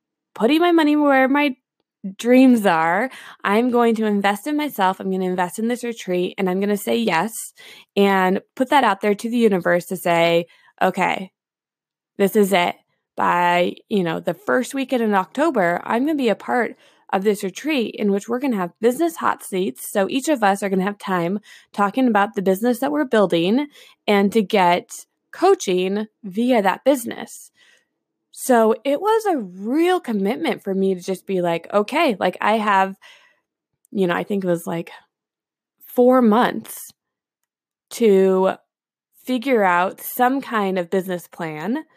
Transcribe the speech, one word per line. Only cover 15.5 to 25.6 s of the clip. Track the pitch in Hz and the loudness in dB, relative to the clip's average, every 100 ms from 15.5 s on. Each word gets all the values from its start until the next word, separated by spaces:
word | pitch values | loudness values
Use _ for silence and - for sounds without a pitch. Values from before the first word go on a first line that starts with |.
| 247 175 175 | 0 0 -2
I'm | - 226 277 | -2 -2 -2
gonna | |
be | 302 240 | 0 -2
a | 196 | -2
part | - 247 220 - _ _ _ | -2 -4 -4 -8 _ _ _
of | - | -2
this | 196 202 | 0 -2
retreat | 190 170 285 294 214 - | -4 -8 -4 -2 -4 -2
in | 208 | -2
which | 196 208 | -2 -4
we're | 247 | -4
gonna | 277 214 | -4 -4
have | 175 - | -6 -2
business | 226 254 330 320 | -2 0 -2 -2
hot | 240 - | -4 -4
seats. | - 190 196 - - | -6 -4 -4 -6 -6
So | 208 190 | -2 -2
each | 269 269 | -2 -2
of | 285 | 0
us | 208 196 | 2 0
are | 202 | 0
gonna | 190 | -2
have | 190 202 | -2 -4
time | - 185 170 208 - - _ | -4 -2 -2 -4 -10 -20 _
talking | - 202 226 254 | -2 -2 0 2
about | 202 208 208 | 2 0 0
the | |
business | 190 190 240 240 | 0 0 0 -2
that | 269 | -2
we're | 294 | -2
building | 269 220 190 170 175 240 294 - - _ - | 0 2 2 2 2 0 -2 -8 -20 _ 0
and | 202 202 | 2 2
to | 226 | 0
get | 190 202 180 180 - - - _ _ | 0 2 2 2 -2 -16 -20 _ _
coaching | - 359 381 | 0 2 2